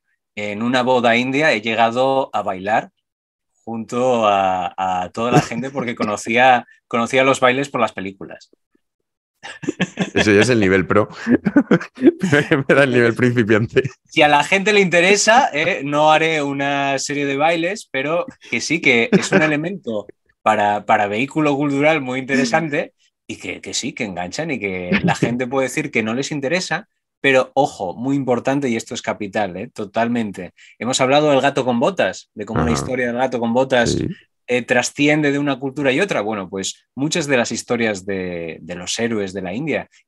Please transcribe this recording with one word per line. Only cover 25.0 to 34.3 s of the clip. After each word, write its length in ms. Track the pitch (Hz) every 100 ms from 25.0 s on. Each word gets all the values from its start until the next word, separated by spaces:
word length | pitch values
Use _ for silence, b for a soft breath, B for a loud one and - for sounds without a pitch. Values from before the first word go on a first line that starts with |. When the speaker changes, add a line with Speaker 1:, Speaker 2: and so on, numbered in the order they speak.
Speaker 1:
la 120 | 156
gente 320 | 151 - 120 123
puede 220 | 135 127
decir 220 | 156 151
que 120 | 117
no 100 | 110
les 200 | 120 139
interesa, 560 | 147 135 180 - 160 - _ _ _
pero 280 | 139 131 127
ojo, 400 | 135 143 - 92
muy 220 | 90 131 139
importante, 520 | 127 120 127 139 135
y 80 | 113
esto 180 | -
es 80 | 120
capital, 540 | - 104 104 110 101 87
eh, 140 | 120
totalmente. 800 | - 101 113 117 120 107 95 87 _ b b
Hemos 220 | 113 131
hablado 300 | 127 147 151
del 100 | 135
gato 240 | 139 139
con 140 | 123 117
botas, 520 | 160 180 101 - -
de 100 | 110
cómo 160 | 104 110
la 120 | 80
Speaker 2:
Ajá. 0 |
Speaker 1:
historia 320 | - - 127 123
del 100 | 120
gato 220 | 131 120
con 140 | 117
botas 380 | 123 131 123 117
Speaker 2:
Sí. 160 | - - 202 B